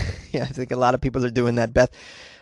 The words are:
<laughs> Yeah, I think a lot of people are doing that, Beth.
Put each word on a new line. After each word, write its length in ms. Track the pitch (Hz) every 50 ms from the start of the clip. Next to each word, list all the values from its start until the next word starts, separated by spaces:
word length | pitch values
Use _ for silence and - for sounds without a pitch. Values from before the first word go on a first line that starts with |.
| - - -
<laughs> 160 | - - -
Yeah, 120 | - 139 120
I 40 |
think 240 | 127 131 135 127 117
a 60 | 123
lot 180 | 127 127 123 127
of 60 | 127
people 220 | - 135 117 135 123
are 60 | 123
doing 240 | 113 123 120 120 120
that, 180 | 120 113 113 127
Beth. 180 | 127 127 - - - - - - - - - - -